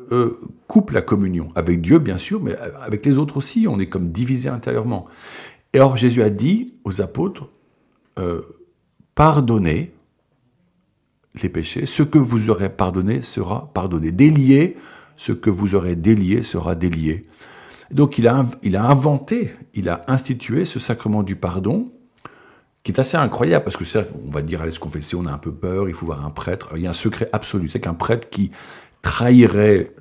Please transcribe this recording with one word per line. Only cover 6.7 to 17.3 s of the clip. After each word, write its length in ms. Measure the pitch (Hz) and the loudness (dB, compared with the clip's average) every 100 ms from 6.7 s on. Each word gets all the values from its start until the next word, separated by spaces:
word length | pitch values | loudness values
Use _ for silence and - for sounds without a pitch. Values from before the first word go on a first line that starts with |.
| - | -10
aux 180 | 98 95 | -8 -6
apôtres, 460 | 92 - 190 - 131 _ _ _ _ _ _ - | -6 -4 -4 -6 -18 _ _ _ _ _ _ -8
euh, « 240 | 87 85 - - - _ _ _ _ - | -6 -6 -10 -20 -20 _ _ _ _ 2
Pardonnez 800 | 156 147 120 113 82 82 175 _ _ _ _ _ _ _ _ _ _ _ _ _ _ - | 4 4 2 2 2 -2 -4 _ _ _ _ _ _ _ _ _ _ _ _ _ _ -8
les 40 | 92 | -6
péchés, 380 | 87 80 - 135 | -4 -6 -6 -4
ce 160 | - | 0
que 160 | 147 151 | 4 4
vous 320 | 120 117 107 | 4 2 2
aurez 200 | 95 98 | 0 0
pardonné 520 | - 92 92 95 127 | -2 -2 0 -2 -2
sera 500 | - - 85 104 156 | -4 -8 -6 -6 -6
pardonné. 380 | 95 92 82 80 | -6 -4 -2 -2
Déliez, 640 | 92 151 151 131 139 175 - - - - - | 6 6 6 6 6 4 -2 -20 -20 -20 -12
ce 160 | - | -6
que 200 | - 113 | -2 0
vous 240 | 92 101 98 | 0 0 0
aurez 200 | 87 85 | 0 0
délié 460 | 90 110 90 98 | 2 4 2 0
sera 320 | 82 - 82 | -2 -6 -4
délié. » 540 | 82 87 82 78 82 - | -2 -2 -2 -4 -4 -10